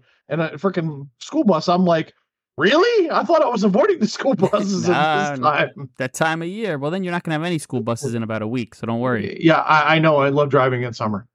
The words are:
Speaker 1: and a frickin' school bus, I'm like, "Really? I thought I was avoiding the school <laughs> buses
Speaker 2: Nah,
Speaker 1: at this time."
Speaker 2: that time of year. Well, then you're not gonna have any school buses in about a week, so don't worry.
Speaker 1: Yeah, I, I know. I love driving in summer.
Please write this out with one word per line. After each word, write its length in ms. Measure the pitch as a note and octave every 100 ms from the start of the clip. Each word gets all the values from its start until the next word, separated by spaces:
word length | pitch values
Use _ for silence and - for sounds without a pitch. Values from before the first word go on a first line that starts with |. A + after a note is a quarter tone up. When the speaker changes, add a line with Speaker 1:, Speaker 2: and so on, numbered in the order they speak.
| _ _ -
Speaker 1:
and 120 | D3+
a 100 | D#3+
frickin' 560 | D3+ G3 F#3 E3 C#3+ C#3+ _
school 260 | - D4
bus, 240 | A#3+ D#3+ F#3
I'm 160 | F3
like, 300 | F3+ E3 D#3 _ _ _ _ -
"Really? 540 | F3 D4 A#4 A#4 E4
I 140 | G3+
thought 180 | - E4
I 60 | C4
was 160 | A#3+
avoiding 340 | G#3 F#3+ G4 E4+
the 80 | G#3+
school 280 | - C4+
<laughs> 180 | - F#3+
buses 360 | G#3 G3+ F#3+ E3+
Speaker 2:
Nah, 60 |
Speaker 1:
at 360 | C#3+ D3+ D3+ D3
this 80 | C#3
time." 500 | D3+ D3 D#3+ - C3+ -
Speaker 2:
that 160 | B2+
time 260 | - D#3+ D#3+
of 80 | E3+
year. 300 | G3+ A3 D3
Well, 120 | C#3+
then 140 | F#3+
you're 80 | F3+
not 120 | F3
gonna 100 | E3+
have 80 | D3+
any 140 | F3 E3
school 240 | - B2+
buses 320 | A2+ A#2 C3
in 80 | A#2
about 180 | A2 A2
a 60 | G#2+
week, 260 | B2+ A2+
so 120 | - A2+
don't 140 | A#2
worry. 360 | B2+ A#2 G2+ -
Speaker 1:
Yeah, 140 | E3 D3+
I, 360 | - D#3 D3 D#3+
I 20 |
know. 180 | D#3+ D3
I 140 | C#3
love 180 | C#3 C#3+
driving 340 | C#3 C3 B2
in 100 | A#2+
summer. 320 | A2 A2 G2+ -